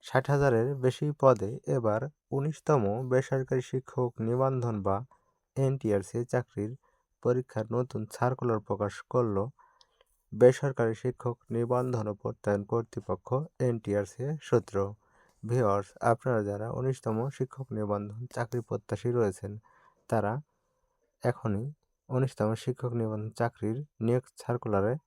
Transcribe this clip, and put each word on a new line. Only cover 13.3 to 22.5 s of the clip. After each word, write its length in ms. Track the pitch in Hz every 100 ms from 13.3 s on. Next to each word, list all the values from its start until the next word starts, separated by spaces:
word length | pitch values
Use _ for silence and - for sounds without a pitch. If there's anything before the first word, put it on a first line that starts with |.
| 127 156 _ 127
এনটিআরসি 560 | 117 107 101 101 - 131 151 -
সূত্র। 280 | 123 - 98 98 107 _ _ _ _
ভিউয়ার্স, 440 | 110 123 110 98 98 -
আপনারা 380 | 120 117 131 117 101
যারা 180 | 101 110
উনিশতম 460 | 120 131 131 117 110 131
শিক্ষক 380 | - 131 - 131
নিবন্ধন 480 | 110 104 104 104 107 123 -
চাকরি 240 | 120 123
প্রত্যাশী 480 | - 107 - 107 123
রয়েছেন, 400 | 120 107 92 98 107 _ _ _ _ _
তারা 240 | 113 101 120 - _ _ _ _ _ _ _
এখনই 440 | 123 - 113 101 131 151 _ _ _
উনিশতম 400 | 127 131 - 107